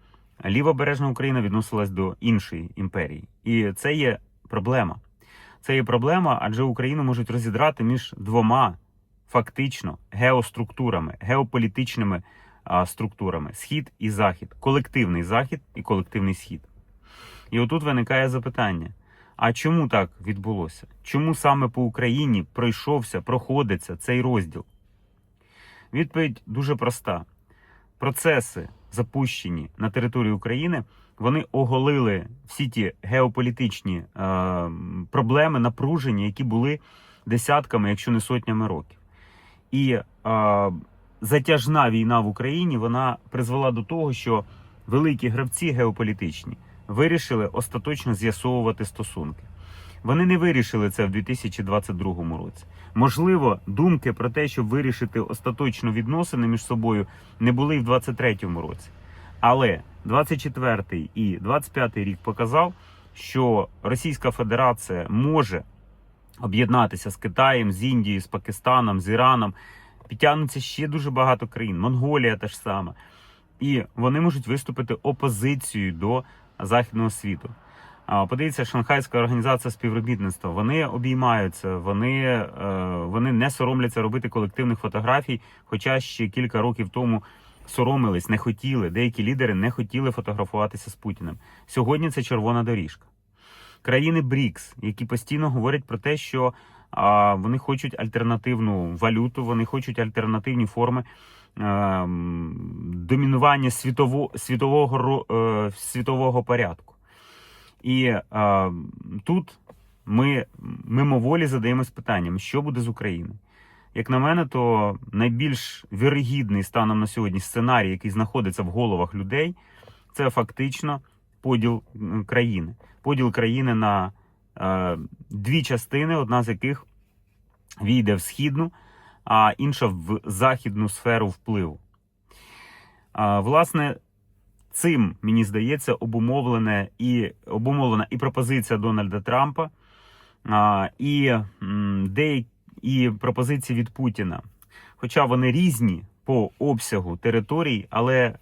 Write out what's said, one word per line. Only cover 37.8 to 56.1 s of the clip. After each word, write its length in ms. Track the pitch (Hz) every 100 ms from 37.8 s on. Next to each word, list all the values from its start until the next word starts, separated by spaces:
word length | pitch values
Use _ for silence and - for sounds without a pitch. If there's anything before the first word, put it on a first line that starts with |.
| 101
якщо 220 | 104 -
не 80 | 117
сотнями 480 | - 123 117 110 110
років. 300 | 87 - - _ _ - - - _ _
І, 200 | 135 135
е, 800 | 117 - _ 110 110 107 101 101 85 - - - -
затяжна 680 | 107 147 135 151 120 156 127
війна 300 | 113 110 117
в 80 | 104
Україні, 500 | 98 123 160 180 127
вона 400 | 113 123 131 - -
призвела 420 | 135 117 127 135
до 120 | 120
того, 300 | 104 165 156
що 300 | 123 - 110 101 - - - -
великі 420 | 123 156 135 120
гравці 420 | 113 135 - 175
геополітичні 880 | 127 117 101 110 101 87 78 - - - - -
вирішили 600 | 104 156 165 - 117 104
остаточно 640 | - 123 120 - 110 -
з'ясовувати 720 | 104 113 104 127 127 113 110 107
стосунки. 580 | - 107 - 76 76 - - - - - -
Вони 220 | 113 147 180
не 120 | 180
вирішили 520 | 175 135 113 113 104
це 160 | 92 101
в 40 |
дві 140 | 101
тисячі 400 | 98 123 107 -
двадцять 320 | 98 101 98 92
другому 420 | 95 87 82 82
році. 280 | 82 - - - - -
Можливо, 640 | 131 120 175 185 131 101 -
думки 460 | 101 175 156 123
про 160 | 101 120
те, 180 | 123 147
щоб 200 | 131 110
вирішити 520 | 135 131 117 117 113
остаточно 720 | - 113 - 117 139 110 120
відносини 560 | 110 110